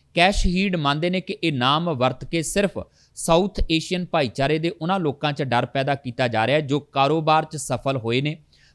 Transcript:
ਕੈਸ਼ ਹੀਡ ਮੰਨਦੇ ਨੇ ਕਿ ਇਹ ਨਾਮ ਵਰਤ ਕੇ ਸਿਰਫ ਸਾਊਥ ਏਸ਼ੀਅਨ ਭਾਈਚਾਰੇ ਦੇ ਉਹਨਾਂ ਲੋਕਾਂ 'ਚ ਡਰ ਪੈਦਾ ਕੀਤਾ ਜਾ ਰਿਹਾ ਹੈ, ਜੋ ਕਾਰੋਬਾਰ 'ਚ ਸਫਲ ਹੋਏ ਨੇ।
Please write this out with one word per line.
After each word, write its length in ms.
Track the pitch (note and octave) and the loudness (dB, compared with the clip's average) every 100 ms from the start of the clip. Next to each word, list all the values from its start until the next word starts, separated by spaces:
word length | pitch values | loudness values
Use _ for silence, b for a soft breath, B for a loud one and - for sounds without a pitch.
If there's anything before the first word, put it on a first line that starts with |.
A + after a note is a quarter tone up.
| _ E3 | _ 2
ਕੈਸ਼ 300 | F3+ G3+ G3 | 2 4 2
ਹੀਡ 300 | F3+ G3+ F3+ | 2 0 0
ਮੰਨਦੇ 340 | C#3+ D3 F3 | 0 0 0
ਨੇ 100 | F#3 | -2
ਕਿ 160 | F3 - | -4 -4
ਇਹ 100 | E3 | -2
ਨਾਮ 380 | C3+ B2+ D3+ F3 | 0 2 2 0
ਵਰਤ 340 | C3+ B2+ B2+ | 0 0 -2
ਕੇ 180 | C3 E3 | -6 -4
ਸਿਰਫ 360 | D3+ G3 G3+ - - b b - | -2 0 -2 -2 -12 b b -8
ਸਾਊਥ 440 | - E3 G3 - - | 0 2 2 0 0
ਏਸ਼ੀਅਨ 360 | D#3+ - F3+ F3+ | 0 0 -4 -2
ਭਾਈਚਾਰੇ 520 | E3 C3 - C#3 D#3 | 0 0 0 0 0
ਦੇ 120 | E3 | -2
ਉਹਨਾਂ 280 | - D#3+ G3 | -4 -2 -2
ਲੋਕਾਂ 320 | D3+ - D3+ | -2 -2 -4
'ਚ 100 | C#3+ | -2
ਡਰ 240 | C#3 A#2 B2+ | 0 0 0
ਪੈਦਾ 280 | C3+ C3+ | -2 -2
ਕੀਤਾ 340 | C#3 B2 A#2+ B2+ | -2 -4 -2 0
ਜਾ 180 | A2 A2+ | 2 2
ਰਿਹਾ 100 | D3+ | 2
ਹੈ, 40 | |
ਜੋ 200 | C#3+ C#3+ | 0 -2
ਕਾਰੋਬਾਰ 640 | - C#3 C#3 D#3+ D#3 D#3 | -2 0 2 2 2 2
'ਚ 120 | D#3+ D3+ | 0 -6
ਸਫਲ 400 | - B2 C3+ C3+ | -6 -4 -2 -2
ਹੋਏ 240 | A2+ A#2+ | 0 0
ਨੇ। 160 | C#3+ D#3 _ b b | 0 -4 _ b b